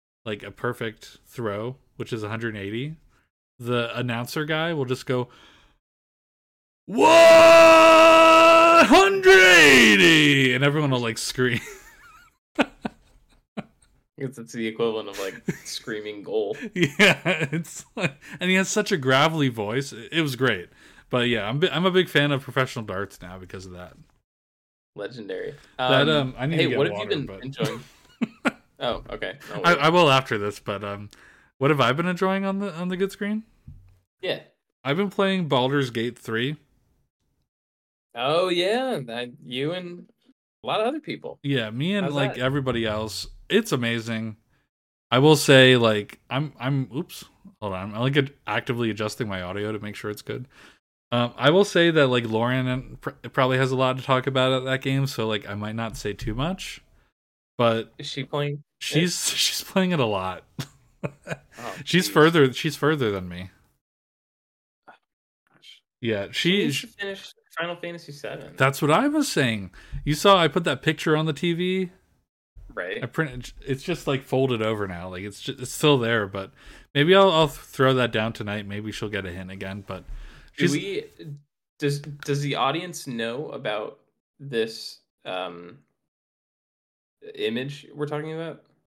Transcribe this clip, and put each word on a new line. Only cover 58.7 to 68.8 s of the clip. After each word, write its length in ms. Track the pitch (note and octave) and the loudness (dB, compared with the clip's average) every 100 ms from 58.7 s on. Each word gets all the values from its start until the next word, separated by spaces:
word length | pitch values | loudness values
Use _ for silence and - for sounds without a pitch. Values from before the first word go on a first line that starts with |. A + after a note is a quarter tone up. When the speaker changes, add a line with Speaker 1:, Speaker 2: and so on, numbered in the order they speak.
| _ | _
Speaker 1:
she's, 500 | - D3+ F3 - - | -4 0 0 -2 -6
<laughs> 60 | - | -2
she's 280 | - - | -4 -4
playing 280 | - F#3+ F#3 | -4 -2 0
it 80 | E3+ | 0
a 60 | A#2 | 0
lot. 380 | G2 F#2 F2+ _ | -2 -4 -10 _
<laughs> 40 | - - _ _ _ C#3+ _ - D#3+ _ - | -16 -16 _ _ _ -14 _ -16 -16 _ -16
Speaker 2:
Oh, 140 | A#2 F#2 - | -14 -14 -2
Speaker 1:
She's 240 | F3 - | -2 2
Speaker 2:
jeez. 20 | |
Speaker 1:
further, 400 | E3 D#3 E3 C3+ | 4 6 6 2
she's 240 | B2 D#3+ C#3 | 2 -6 -2
further 340 | D3 D#3 A2+ | -2 0 -2
than 200 | G2 F2+ | -4 -8
me. 220 | F2 F2+ _ _ _ _ _ _ _ _ _ _ _ _ _ _ | -12 -16 _ _ _ _ _ _ _ _ _ _ _ _ _ _
Speaker 2:
Oh, 40 | - _ _ _ _ _ | -20 _ _ _ _ _
gosh. 280 | _ - - _ _ | _ -20 -20 _ _
Speaker 1:
Yeah, 260 | A#2 G#2 G2 | -4 -4 -4
Speaker 2:
She 0 | |
Speaker 1:
she 260 | - E3+ G3 | -4 0 0
Speaker 2:
needs 120 | D#3+ C#3 | -2 -4
Speaker 1:
sh- 60 | |
Speaker 2:
to 60 | A#3 | -8
finish 460 | - G3+ G3 - - _ - | -12 -12 -12 -16 -20 _ -10
Final 200 | E3+ F3 | -10 -8
Fantasy 340 | E3+ E3+ D#3 | -12 -14 -16
seven. 400 | C#3+ A2 D#3 E2 - | -16 -14 -14 -14 -2
Speaker 1:
That's 240 | C3 C3+ | -2 0